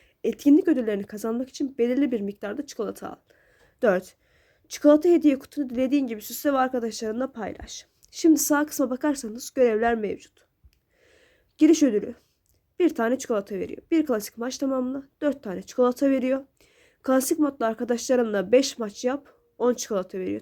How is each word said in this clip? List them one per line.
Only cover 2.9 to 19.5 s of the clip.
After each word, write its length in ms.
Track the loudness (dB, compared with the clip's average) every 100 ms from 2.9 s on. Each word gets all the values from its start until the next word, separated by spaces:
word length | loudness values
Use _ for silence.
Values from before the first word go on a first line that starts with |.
| -8 -12
al. 60 | -14 _ _ _ _ _ _
Dört. 340 | 2 2 -2 _ _ _ _ _ _
Çikolata 420 | 2 6 6 6
hediye 300 | 4 4 2
kutunu 300 | -2 -8 -6
dilediğin 380 | -4 0 0 -2
gibi 140 | -6
süsle 320 | -10 -6 -2
ve 40 | 0
arkadaşlarınla 720 | 0 -2 -6 -6 -6 -6 -6
paylaş. 560 | -8 -10 -10 -14 -18 -20 _ _ 0
Şimdi 240 | 4 4
sağ 260 | 4 2 2
kısma 240 | 0 -2
bakarsanız 600 | -2 -2 -2 -6 -12 -6
görevler 440 | 2 2 4 0 0
mevcut. 520 | -2 -8 -14 _ _ _ _ _ _ _ _ _ _ _ _ 4
Giriş 260 | 4 6
ödülü. 320 | 4 2 -2 -10 _ _ _ _ _ -2
Bir 160 | 0 0
tane 220 | -2 -2
çikolata 380 | -2 -4 -4 -6
veriyor. 260 | -8 -10 -2
Bir 140 | 0 0
klasik 320 | -2 -4 -10
maç 200 | -10 -6
tamamla. 460 | -4 -2 -4 -6 -12 _
Dört 220 | -4 -4
tane 180 | -6 -10
çikolata 480 | -6 0 0 2 2
veriyor. 360 | 2 0 -2 -6 _ _ _ _ _
Klasik 360 | 0 0 2 0
modda 280 | 0 0 -2
arkadaşlarınla 840 | -2 -2 -2 0 0 2 -2 4
beş 260 | 4 4 -2
maç 280 | -10 -6 -6
yap. 240 | -6 -10 _ _